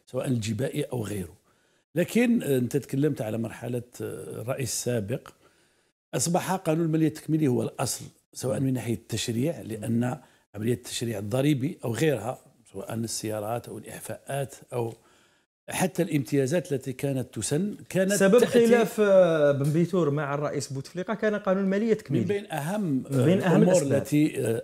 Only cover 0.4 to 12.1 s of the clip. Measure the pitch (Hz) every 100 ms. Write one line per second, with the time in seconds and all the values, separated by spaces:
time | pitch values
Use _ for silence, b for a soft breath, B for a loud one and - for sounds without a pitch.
0.4 | 107 107 135 147 143 123 104 101 87 -
1.4 | _ _ _ _ _ 151 175 220 240 226
2.4 | 151 131 120 147 - 135 151 143 110 113
3.4 | 110 - 120 123 117 - 110 113 - 113
4.4 | 110 - 127 - - 123 101 127 - -
5.4 | _ _ _ _ _ _ _ 160 165 175
6.4 | 120 185 165 156 170 160 156 156 - 156
7.4 | 151 120 113 - 135 - - - _ -
8.4 | 127 107 135 127 110 104 - 110 - 113
9.4 | 147 131 101 107 107 117 123 123 b b
10.4 | b 101 107 120 - - 117 104 104 127
11.4 | 143 143 120 92 117 113 156